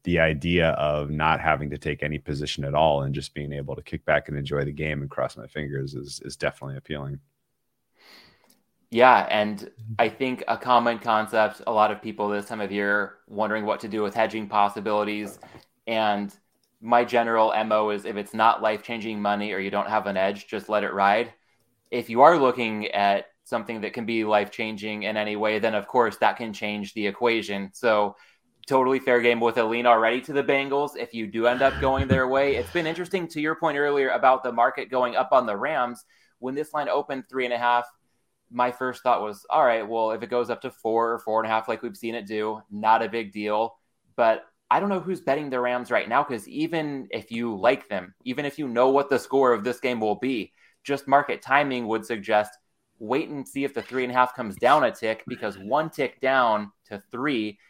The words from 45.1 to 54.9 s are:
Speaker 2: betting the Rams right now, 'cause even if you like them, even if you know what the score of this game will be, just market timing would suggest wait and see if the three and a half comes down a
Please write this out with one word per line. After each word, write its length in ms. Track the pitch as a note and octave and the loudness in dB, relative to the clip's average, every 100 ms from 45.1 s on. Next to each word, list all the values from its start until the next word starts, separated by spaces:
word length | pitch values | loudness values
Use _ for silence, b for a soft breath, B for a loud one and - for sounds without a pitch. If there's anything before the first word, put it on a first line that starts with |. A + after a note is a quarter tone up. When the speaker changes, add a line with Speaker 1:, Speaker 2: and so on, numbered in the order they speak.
| F3+ | -4
Speaker 2:
betting 260 | - C#3 D3 | -2 -2 -2
the 120 | B2+ | -2
Rams 300 | B2 B2 A#2 | -2 -2 0
right 180 | A2+ G#2+ | -2 2
now, 140 | C3 | 0
'cause 240 | D3 A#2 - | 0 -4 -8
even 640 | C#3+ D#3+ E3 D3+ C#3 - | -6 -4 -2 -4 -6 -8
if 200 | G#2+ - | -10 -8
you 260 | A2+ A#2 G2 | -6 -4 0
like 320 | A#2+ C#3 - | 2 2 -2
them, 260 | G2 F2+ - | -8 -8 -12
even 200 | B2 B2+ | -8 -6
if 140 | C#3+ C#3 | -6 -6
you 100 | C#3 | -2
know 220 | A#2 C3 | 2 4
what 180 | C3+ C#3 | 4 4
the 100 | C3 | 0
score 360 | - C3+ C3 | 0 2 4
of 100 | A2+ | 4
this 160 | A#2 A#2+ | 0 -4
game 200 | B2+ A#2+ | -4 -2
will 160 | G#2+ G2+ | -2 -2
be, 360 | C3 A#2+ F2+ b b b | -4 -4 -6 b b b
just 240 | - C#3 C3+ | -6 -6 2
market 320 | C#3 C#3+ A2+ | 2 2 -4
timing 460 | - C#3 C#3+ B2 A2 | 0 0 0 -2 -2
would 180 | A2+ | -4
suggest 480 | G#2 A2+ G2+ G#2+ G#2 - _ _ _ - | -4 -8 0 0 0 -6 _ _ _ -12
wait 300 | A2 C3+ - | -4 -2 -2
and 200 | C#3+ B2 | -8 -10
see 160 | C#3 | -6
if 80 | C3+ | -6
the 100 | A#2+ | -6
three 220 | - B2+ | -8 -4
and 80 | B2 | -2
a 20 | |
half 200 | B2+ B2 | 2 2
comes 220 | - A2 G2 | 0 -10 0
down 280 | A#2+ D3+ | 4 4
a 80 | A#2+ | 2